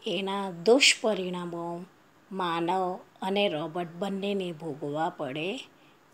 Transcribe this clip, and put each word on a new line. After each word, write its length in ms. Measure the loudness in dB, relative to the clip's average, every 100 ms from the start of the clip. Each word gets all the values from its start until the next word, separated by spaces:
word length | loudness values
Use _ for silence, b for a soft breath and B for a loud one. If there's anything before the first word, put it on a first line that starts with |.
| -4
એના 440 | -2 -2 -2 -4
દુષ્પરિણામો 1300 | 0 6 8 8 4 2 0 -2 -4 -6 -6 -6 -6 -10 -18 -20 -20 -10
માનવ 680 | -4 0 0 2 2 0 -2 -10 -6
અને 260 | 0 4 4
રોબોટ 380 | 2 -4 -4 -6
બંનેને 640 | -4 -4 -2 -2 -2 -2
ભોગવવા 560 | -6 -6 -6 -4 0 -2
પડે 500 | -2 -6 -4 -4 -6 -10 -18 b b -20